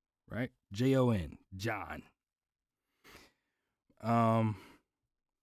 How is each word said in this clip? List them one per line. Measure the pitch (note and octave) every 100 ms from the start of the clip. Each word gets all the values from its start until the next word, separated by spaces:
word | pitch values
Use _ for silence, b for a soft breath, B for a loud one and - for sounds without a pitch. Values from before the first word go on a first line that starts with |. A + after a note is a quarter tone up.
| _ _ -
right? | A2 B2+ _ -
J | G2+ C3 C3+
O | B2
N, | G#2 D2+ - _ F#2+
John. | A2+ G#2 D#2+ D#2+ - _ _ _ _ _ _ _ _ b b b b b b b b _ _ _
Um, | A2 A#2 A2+ A2+ A2 G#2+ B B _ _ _ _ _ _